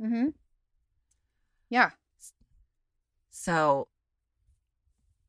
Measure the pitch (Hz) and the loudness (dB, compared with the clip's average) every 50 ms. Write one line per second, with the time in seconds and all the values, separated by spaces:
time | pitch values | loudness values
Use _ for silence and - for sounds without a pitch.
0 | 220 220 233 233 247 311 - _ _ _ _ _ _ _ _ _ _ _ _ _ | -6 -4 -2 -2 -2 -2 -4 _ _ _ _ _ _ _ _ _ _ _ _ _
1 | _ _ _ _ _ _ _ _ _ _ _ _ _ - 233 247 226 165 - _ | _ _ _ _ _ _ _ _ _ _ _ _ _ -4 2 2 2 2 2 _
2 | _ _ _ _ - - - _ - _ _ - - _ _ _ _ _ _ _ | _ _ _ _ -20 -20 -20 _ -20 _ _ -20 -20 _ _ _ _ _ _ _
3 | _ _ _ _ _ _ - - - 185 170 160 156 151 139 139 - _ _ _ | _ _ _ _ _ _ -18 -12 -6 -2 0 0 2 2 2 0 -2 _ _ _
4 | _ _ _ _ _ _ _ _ _ _ _ _ _ _ _ _ _ _ _ _ | _ _ _ _ _ _ _ _ _ _ _ _ _ _ _ _ _ _ _ _
5 | _ _ _ _ _ | _ _ _ _ _